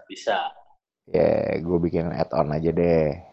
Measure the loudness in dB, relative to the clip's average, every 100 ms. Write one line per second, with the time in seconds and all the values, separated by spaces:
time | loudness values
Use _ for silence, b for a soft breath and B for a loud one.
0 | -10 -8 -4 -2 -4 -10 -20 _ _ _
1 | _ 2 2 2 -2 -4 0 0 0 -2
2 | -2 -4 -2 0 0 0 0 2 4 4
3 | 2 -2 -10